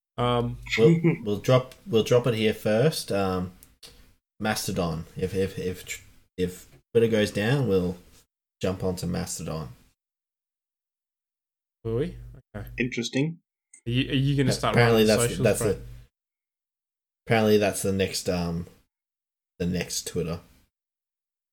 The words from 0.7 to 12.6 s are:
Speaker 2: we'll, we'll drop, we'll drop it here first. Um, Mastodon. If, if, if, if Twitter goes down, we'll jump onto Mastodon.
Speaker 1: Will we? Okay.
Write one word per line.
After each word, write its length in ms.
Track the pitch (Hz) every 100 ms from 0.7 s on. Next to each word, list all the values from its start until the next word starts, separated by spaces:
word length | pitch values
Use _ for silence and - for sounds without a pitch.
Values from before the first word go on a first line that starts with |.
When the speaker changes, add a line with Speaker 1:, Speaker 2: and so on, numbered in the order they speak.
| -
Speaker 2:
we'll, 200 | 156 165 170 -
we'll 160 | 104 101
drop, 360 | - 127 - - -
we'll 160 | 110
drop 240 | 107 123 127
it 60 |
here 200 | 110 107
first. 580 | 104 110 110 147 160 -
Um, 400 | 101 95 92 90 - - _ - - - _ _ _
Mastodon. 640 | 107 104 - 98 87 80 82 -
If, 180 | 92 95
if, 220 | 92 -
if, 460 | 90 92 - - - - _ -
if 300 | 87 - - - _
Twitter 140 | 117 113
goes 240 | 110 104
down, 360 | 101 104 143 123
we'll 260 | 95 90 90 - - _ _ _ _
jump 220 | 98 92
onto 240 | 95 90 87
Mastodon. 600 | 90 90 - 80 80 73 - _ _ _ _ _ _ _ _ _ _ _ _ _ _ _ _ _ _ _ _ 113
Speaker 1:
Will 100 | 113
we? 200 | 160 - - - _
Okay. 120 | 104